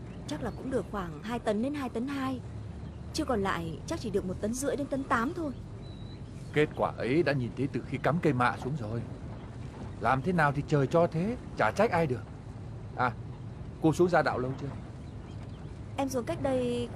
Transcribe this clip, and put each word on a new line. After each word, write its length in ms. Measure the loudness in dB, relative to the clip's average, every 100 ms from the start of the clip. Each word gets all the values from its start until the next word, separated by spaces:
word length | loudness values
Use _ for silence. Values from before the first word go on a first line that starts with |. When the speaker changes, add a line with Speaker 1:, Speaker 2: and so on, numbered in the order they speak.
| -10 -10 -6
Speaker 1:
chắc 160 | -4
là 80 | -4 -4
cũng 140 | -2
được 140 | -2 -2
khoảng 320 | -4 -4 -6
hai 160 | -6 -2
tấn 240 | 0 2
đến 120 | 0
hai 140 | 0 -2
tấn 200 | -2 -2
hai, 320 | -2 -2 -4 -6 -8 -8 -8 -10 -10 -6
chứ 120 | -4
còn 180 | 0 2
lại 360 | 2 0 -2 -6 -4
chắc 140 | -4
chỉ 100 | 0
được 140 | 0
một 100 | 0 -2
tấn 140 | -2
rưỡi 220 | 0 0 0
đến 100 | 0
tấn 180 | -2
tám 280 | 2 2 2
thôi. 180 | 0 -4 -4 -10 -10 -10 -10 -10 -10 -12 -10 -2
Speaker 2:
Kết 160 | 2 2 4
quả 160 | 0 2
ấy 240 | 2 4
đã 100 | 4
nhìn 180 | 2 0 -2
thấy 120 | -2
từ 100 | -2 -4
khi 120 | 0
cắm 200 | 2 4
cây 100 | 4
mạ 240 | 6 4 2
xuống 120 | -2 -2
rồi. 220 | -2 -4 -6 -8 -10 -10 -10 -10 -10 -10 -10 0
Làm 220 | 2 4
thế 100 | 4
nào 200 | 6 6
thì 100 | 4 4
trời 180 | 4 6
cho 200 | 6 6
thế, 300 | 4 -2 -2 -4 2
chả 140 | 4 6
trách 140 | 4
ai 160 | 4 2
được. 160 | 0 -4 -12 -12 -10 -10 -10 -8 0
À, 160 | 0 0 -8 -10 -10 -10 -10 2
cô 100 | 4
xuống 160 | 6 6
Gia 140 | 6
Đạo 160 | 4 2
lâu 140 | 0 -2
chưa? 60 | -6 -8 -10 -12 -12 -12 -10 -10 -10 -10 -10 -10 -8 -4
Speaker 1:
Em 120 | -2
xuống 160 | -2
cách 180 | -2 0
đây 460 | 2 2 2 0 0